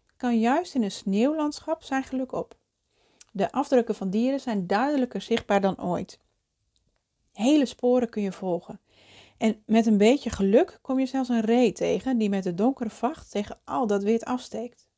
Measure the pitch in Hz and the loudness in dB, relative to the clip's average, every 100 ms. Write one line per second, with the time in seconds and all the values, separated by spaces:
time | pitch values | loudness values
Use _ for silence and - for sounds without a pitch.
0 | _ _ 247 233 226 302 359 269 202 - | _ _ 0 2 2 0 0 -2 -2 -4
1 | 196 196 262 311 294 - - 330 - 269 | -2 0 0 0 -4 -6 -8 -8 -4 -6
2 | 262 262 254 - - - _ _ _ _ | -4 -6 -6 -8 -10 -16 _ _ _ _
3 | _ _ - 196 196 247 285 254 233 208 | _ _ -12 -4 -2 -2 2 2 2 -4
4 | 190 208 254 277 254 208 175 202 269 294 | -4 -2 0 -2 -4 -4 -2 0 0 0
5 | 247 190 - 233 - 202 196 - 175 170 | -2 -6 -4 -4 0 0 0 -2 -4 -4
6 | 190 - _ _ _ _ _ _ _ _ | -6 -16 _ _ _ _ _ _ _ _
7 | _ _ _ - 233 302 254 - 247 247 | _ _ _ -2 2 4 2 0 2 2
8 | 240 214 196 - 190 175 - 208 _ _ | 0 -4 -6 -4 -4 -4 -6 -18 _ _
9 | _ - - _ 220 214 - 220 226 202 | _ -20 -20 _ 0 0 2 4 4 6
10 | 214 285 233 - 196 226 359 - - 262 | 6 4 0 -2 4 4 4 -4 -4 -2
11 | 262 269 247 240 214 240 240 - 170 175 | -2 -2 0 0 2 4 2 0 -2 -2
12 | 262 240 208 196 185 175 233 277 220 - | 0 0 0 0 -2 0 0 0 -8 -4
13 | 240 320 - 202 208 - - 269 226 202 | -6 -6 -8 -8 -8 -12 -6 -4 0 0
14 | 202 226 - 247 - 220 240 _ _ | 0 -2 -2 -6 -6 -10 -12 _ _